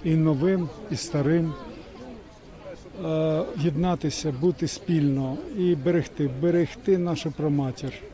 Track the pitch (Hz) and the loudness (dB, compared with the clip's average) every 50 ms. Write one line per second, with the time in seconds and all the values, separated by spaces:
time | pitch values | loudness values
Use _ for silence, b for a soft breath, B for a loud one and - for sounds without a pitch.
0 | - 175 160 160 160 156 151 131 147 185 190 185 175 143 - - - - 156 - | 2 2 4 4 4 4 4 4 4 2 2 2 0 -4 -6 -12 -8 -8 -6 -6
1 | - - - 147 139 143 160 170 165 160 147 - - - - - - - - - | -6 -2 -2 0 2 4 4 2 2 0 -4 -8 -10 -12 -14 -14 -16 -16 -16 -16
2 | 247 262 - - - - - - - - - - - - - - - - - 196 | -14 -14 -14 -16 -16 -18 -20 -20 -20 -20 -20 -16 -14 -14 -14 -14 -16 -16 -12 -8
3 | 185 160 160 156 160 160 156 156 180 - - 202 147 175 143 151 175 185 175 156 | -4 0 0 2 2 2 2 2 0 -2 -2 0 0 0 2 2 2 2 0 0
4 | - 151 135 - - 156 139 127 151 185 175 - 170 147 - - - - 175 160 | 0 -2 -2 0 -2 -2 -2 2 2 2 2 2 -2 -4 -4 -6 -2 2 2 4
5 | 147 143 135 135 135 131 131 - 359 359 285 214 180 180 175 147 131 175 175 175 | 4 4 4 2 0 -2 -2 -4 -6 -8 -4 0 2 2 2 4 2 2 2 2
6 | 147 - - - 151 139 123 131 151 175 170 175 170 - - - - - 190 180 | 2 0 -2 -2 -2 -2 0 0 2 2 4 4 2 2 -2 -4 2 2 4 4
7 | 175 175 165 147 - 165 135 - 147 156 143 143 139 131 123 - - 135 - - | 4 0 0 -2 -2 -6 -4 -2 0 2 2 2 2 0 -4 -4 -8 -8 -8 -10
8 | - - | -14 -16